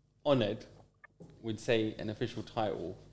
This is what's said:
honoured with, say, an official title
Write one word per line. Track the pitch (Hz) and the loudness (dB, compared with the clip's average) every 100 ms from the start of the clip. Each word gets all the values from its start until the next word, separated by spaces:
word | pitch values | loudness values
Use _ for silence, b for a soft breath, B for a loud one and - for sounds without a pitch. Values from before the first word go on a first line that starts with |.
| _ _ 147 | _ _ 4
honoured | 135 104 110 - - - _ - - - - | 4 4 -2 -10 -20 -20 _ -20 -20 -20 -10
with, | 113 107 | -6 -4
say, | - 113 110 - | 2 2 2 -2
an | 104 | -6
official | 107 117 110 | -4 -4 -4
title | - - 107 - 85 - - | -6 -2 0 -2 -6 -10 -16